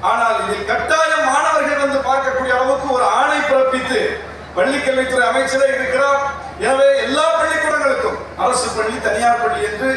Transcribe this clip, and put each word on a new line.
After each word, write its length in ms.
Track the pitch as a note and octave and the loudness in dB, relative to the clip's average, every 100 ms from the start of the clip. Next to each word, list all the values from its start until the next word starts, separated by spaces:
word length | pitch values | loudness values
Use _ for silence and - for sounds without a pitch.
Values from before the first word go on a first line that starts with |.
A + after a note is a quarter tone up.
| G3+ | 0
ஆனால் 280 | A3+ - E3+ | 2 2 0
இதில் 260 | F#3+ G#3 - | -2 -4 -2
கட்டாயம் 560 | - - D#4+ D#4+ D#4 C4+ | -2 0 2 2 2 2
மாணவர்கள் 540 | B3+ - D4 D4 C#4+ | 2 2 0 0 0
வந்து 160 | C#4 C4+ B3+ | 0 0 0
பார்க்கக்கூடிய 460 | C4+ C4 B3+ C4 B3+ | 0 0 -2 0 0
அளவுக்கு 300 | C4 C4+ C#4 B3+ | 2 0 0 0
ஒரு 100 | B3 - | 2 2
ஆணை 200 | C#4 D4 - | 0 0 2
பிறப்பித்து 500 | C4+ C4 C4 - G#3+ G#3+ - - - - F3+ | 2 2 0 -2 -2 -2 -4 -10 -14 -10 -2
பள்ளிக்கல்வித்துறை 720 | A3 C#4 C4 C4 B3+ B3+ B3 | 0 0 0 0 0 0 0
அமைச்சரே 400 | C4 C4 C4 C4+ C4 | 0 0 2 2 0
இருக்கிறார். 460 | B3+ B3+ C#4 C#4 - - - - | -2 0 2 2 -2 -6 -12 -6
எனவே 260 | A3 C4+ C#4 C4+ A#3 | 0 4 4 4 0
எல்லா 220 | C#4+ D#4+ E4 | 0 2 2
பள்ளிக்கூடங்களுக்கும் 800 | D#4+ D#4 D#4 D4+ C#4 G#3 - - - - | 0 0 0 0 0 0 -2 -4 -10 -4
அரசு 240 | B3+ B3+ A3 A3 | -2 0 -2 -4
பள்ளி, 200 | A3 B3 - | -4 -2 -2
தனியார் 360 | A3 A#3+ A#3+ | 0 2 2
பள்ளி 180 | A#3+ - G#3 | 0 -2 -4
என்று 220 | G#3+ C4 | -2 -2